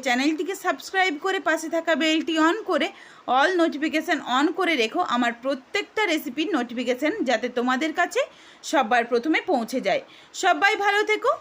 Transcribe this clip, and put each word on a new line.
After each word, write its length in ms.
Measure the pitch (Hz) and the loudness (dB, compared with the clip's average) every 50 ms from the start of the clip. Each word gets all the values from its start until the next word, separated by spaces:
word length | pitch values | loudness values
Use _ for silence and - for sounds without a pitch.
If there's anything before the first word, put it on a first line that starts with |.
| 254 | 0
চ্যানেলটিকে 500 | 269 240 247 269 302 320 302 339 359 392 | 0 0 2 2 0 0 -2 -4 -6 -6
সাবস্ক্রাইব 580 | - - 359 320 269 - - - 381 370 370 285 294 - | -6 -2 -4 -4 -4 -4 -4 0 0 0 0 0 -2 -2
করে 140 | 381 381 392 | -2 -2 -2
পাশে 280 | - 339 311 311 320 311 330 | 0 0 0 0 -2 -2 -4
থাকা 180 | 330 330 339 320 | -2 0 0 0
বেলটি 380 | 262 320 311 311 330 269 294 320 320 311 330 | 2 2 2 2 0 0 0 0 2 4 2
on 100 | 359 440 - - | 2 0 -2 -2
করে 180 | 349 277 302 392 - - - - - - - - 247 | 0 0 0 -2 -6 -10 -20 -20 -20 -12 -4 0 2
all 160 | 262 285 349 370 349 | 4 4 4 4 2
notification 580 | 330 330 254 277 302 311 277 311 311 330 330 269 - - 247 262 | 2 2 0 -2 -4 -2 -2 -2 -2 0 -2 -2 -2 0 0 2
on 80 | 294 349 339 - | 2 2 0 0
করে 160 | 370 339 320 | 0 0 2
রেখো 260 | 220 220 226 240 320 - - - | 2 0 0 0 -2 -2 0 0
আমার 180 | 240 247 240 233 233 - | 0 0 0 -2 -4 -4
প্রত্যেকটা 580 | 269 285 262 - - - 403 403 - - 440 427 | -4 -4 -4 -6 -6 -4 -4 -4 -4 -2 -2 0
রেসিপির 440 | 359 311 311 311 294 - 302 320 415 359 254 | 0 0 -2 -4 -4 -4 -4 -2 -2 0 -2
নোটিফিকেশন 540 | 240 240 240 240 247 240 254 254 294 294 427 440 302 247 | -2 -4 -4 -4 -2 -2 -2 0 0 -2 -2 -2 0 0
যাতে 180 | 240 220 226 240 247 240 | 0 0 0 -2 -4 -2
তোমাদের 340 | 240 254 254 254 311 311 - | 0 0 0 0 0 -2 0
কাছে 280 | - 247 - - 466 587 - - - - - - - - - | 0 0 0 2 -2 -2 -2 -4 -18 -20 -20 -20 -18 -8 -2
সবার 340 | - - - 214 247 240 233 233 | 0 0 2 2 2 0 2 2
প্রথমে 280 | 247 233 233 311 320 453 440 - | 0 -2 0 2 0 0 0 0
পৌঁছে 280 | 330 247 226 226 262 254 | 0 0 0 -2 -4 -4
যায়। 200 | 190 190 165 139 - - - - - - - | -2 0 -2 -2 -4 -8 -18 -20 -20 -18 -8
সবাই 400 | - - 370 349 294 392 403 427 | -2 2 2 2 4 4 2 2
ভালো 260 | - 403 415 403 415 427 | 2 2 2 2 2 2
থেকো, 280 | 415 427 415 415 508 640 - | 2 0 0 2 0 0 0